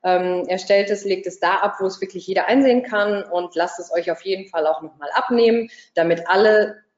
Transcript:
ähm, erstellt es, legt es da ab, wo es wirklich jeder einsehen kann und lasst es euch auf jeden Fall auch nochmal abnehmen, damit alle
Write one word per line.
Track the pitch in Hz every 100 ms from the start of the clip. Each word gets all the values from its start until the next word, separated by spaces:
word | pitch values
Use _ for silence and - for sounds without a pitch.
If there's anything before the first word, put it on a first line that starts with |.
ähm, | 185 180 180 180 -
erstellt | 185 - 202 202
es, | 202
legt | 202 185 180
es | -
da | 175 190
ab, | 202 -
wo | 190
es | -
wirklich | 190 185 175
jeder | 185 143
einsehen | 254 269 247
kann | 240 208 208 202
und | - 175 175 160
lasst | 175 -
es | 170
euch | 170 170
auf | 160
jeden | 190 190 196
Fall | 170 156
auch | 156
nochmal | 156 _ 143
abnehmen, | 254 254 240 233 233 226 - _
damit | - 165 165 -
alle | 190 214 214 214 - _